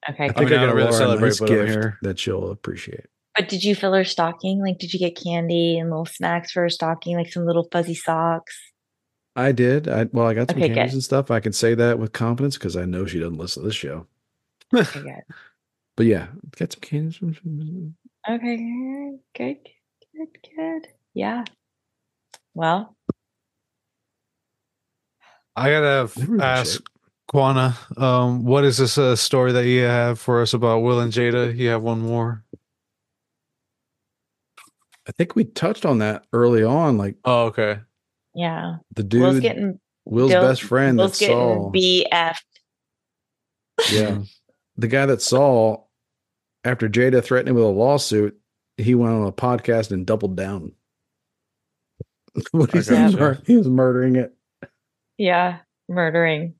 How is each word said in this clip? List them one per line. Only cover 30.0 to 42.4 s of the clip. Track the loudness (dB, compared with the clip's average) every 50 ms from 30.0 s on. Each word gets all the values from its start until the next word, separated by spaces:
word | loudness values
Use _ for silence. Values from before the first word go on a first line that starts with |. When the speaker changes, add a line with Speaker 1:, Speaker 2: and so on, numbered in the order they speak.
| 0 0 -2 -4
Speaker 3:
for | -2 0 0 2
us | 2 0 0
about | 0 2 2 2 2
Will | 2 2 2 2
and | 0 -2 -2
Jada? | 0 0 0 0 0 -2 -2 -2
You | -2 0 0
have | 0 0 -2
one | -2 -4 -2
more? | -2 -2 -2 -2 -2 -4 -6 -8 -12 _ -20 -20 _ _ _ _ _ _ _ _ _ _ _ _ _ _ _ _ _ _ _ _ _ _ _ _ _ _ _ _ _ _ _ _ _ _ _ _ _ _ _ -20 -20 _ _ _ _ _ _ _ _
Speaker 2:
I | -18 -4
think | _ -4 -2 0
we | -2 -2
touched | -2 -2 -4 -2 -2 -2 -2 0
on | 0 2 2
that | 2 0 -2 -4 _ _ 0
early | 2 4 6 6 4 4
on, | 4 2 2 2 2 2
like | 2 0 -2 -6 _ _
Speaker 3:
Oh, | 0 2 2 2
okay. | 0 0 -2 -2 -2 -2 -4 -8 _ _ _ _ _ _ _ _ _ _
Speaker 1:
Yeah. | -6 -4 -4 -4 -6 -8 -8 -10 -10 _ _ -8
Speaker 2:
the | -6 -6 0 2 4
Speaker 1:
Will's | 4 4 4
Speaker 2:
dude, | 4 2
Speaker 1:
getting | 0 -2 -2 -4 -6 -6 -8 _ _ _ _ _
Speaker 2:
Will's | -4 0 2 4 4 6
Speaker 1:
Bill-, | 6 6
Speaker 2:
best | 4 2 0 -2
friend | -2 0 2 2 4 4 4
Speaker 1:
Will's | 2 2 2 0
Speaker 2:
that | 2
Speaker 1:
getting | 2 2
Speaker 2:
Saul | 2 2 2 0 0 -2 -2
Speaker 1:
B | 0 0 2 4 2 2 2 0
F'd. | 0 0 0 -2 -4 -8